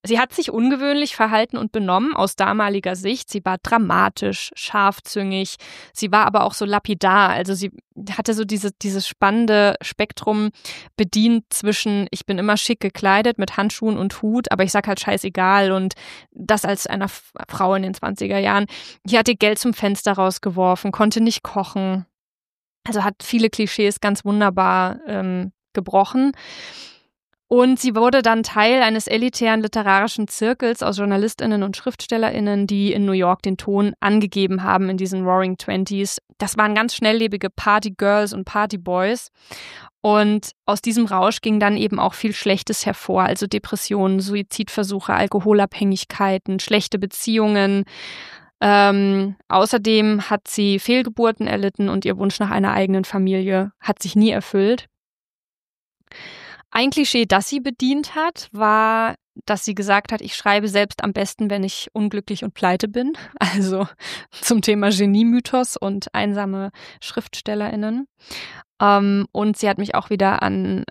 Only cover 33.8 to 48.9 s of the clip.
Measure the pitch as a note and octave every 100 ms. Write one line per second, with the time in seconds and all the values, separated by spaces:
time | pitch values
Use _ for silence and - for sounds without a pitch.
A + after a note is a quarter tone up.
33.8 | G3+ - G3 G#3+ G#3 G3+ F#3+ F#3+ F#3+ F#3
34.8 | F#3+ F#3+ F#3+ F#3+ F#3 F#3 F#3 F#3 - F#3+
35.8 | F#3+ G3 G3 - - - G3+ G#3+ G#3+ G#3+
36.8 | A#3 - A3 A3 A3 G3 G3 - G#3+ G#3
37.8 | G#3 F#3+ G3+ G#3 G#3 G3 F#3 G#3 G#3 G#3
38.8 | F3 F3+ F#3+ A#3+ - _ - - - -
39.8 | - _ G#3+ G#3 G#3 G#3+ - - - A#3+
40.8 | A#3 A3+ A3 F#3+ F#3+ A3+ A3 G#3+ G#3 G#3
41.8 | G#3+ G3+ F#3 - A3 - G3+ F#3+ - G#3+
42.8 | - - - F#3 F#3 - G3+ G#3 - G#3
43.8 | - G3+ F#3+ F#3+ F#3+ G3+ G3 - G#3 -
44.8 | G3 G3 - F#3+ G3 G3+ G#3 G#3 G3 -
45.8 | G3 F#3+ - - G3 F#3+ - F#3+ - G#3
46.8 | - G3+ G3 - - A3 G#3+ G#3 G3 G3
47.8 | G3 - - - - - - - G#3 G3+
48.8 | G3+